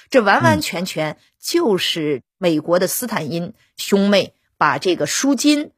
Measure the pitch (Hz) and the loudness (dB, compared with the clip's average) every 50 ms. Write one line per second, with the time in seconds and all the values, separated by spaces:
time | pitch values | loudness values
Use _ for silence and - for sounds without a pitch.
0 | _ _ - 262 214 196 202 277 - 330 311 302 - - 202 165 185 - - 165 | _ _ 2 2 4 4 4 4 4 2 2 2 -2 -4 -6 -6 -8 -6 -4 -4
1 | 156 151 - - _ _ _ _ - - - 339 349 240 190 175 - - - 175 | -4 -6 -6 -10 _ _ _ _ -6 -2 0 0 2 2 0 0 -2 -4 -4 -2
2 | 151 151 147 120 - _ _ _ 190 175 160 151 156 170 175 180 180 175 - - | -2 -2 -4 -4 -6 _ _ _ -2 0 0 0 0 0 0 2 0 0 -2 -6
3 | 247 226 226 165 156 147 170 170 175 - - _ _ _ _ - - - 208 196 | -6 -6 -6 -6 -6 -6 -6 -6 -8 -10 -12 _ _ _ _ -12 -4 0 0 2
4 | 196 202 202 190 - 82 - _ _ _ _ - 165 151 127 135 - 190 170 147 | 4 4 4 2 2 0 -6 _ _ _ _ -2 0 0 0 0 0 -2 0 0
5 | 151 - - - - 269 285 226 - 294 302 294 311 - _ | -2 -4 -2 -2 0 0 0 2 2 2 2 2 -2 -8 _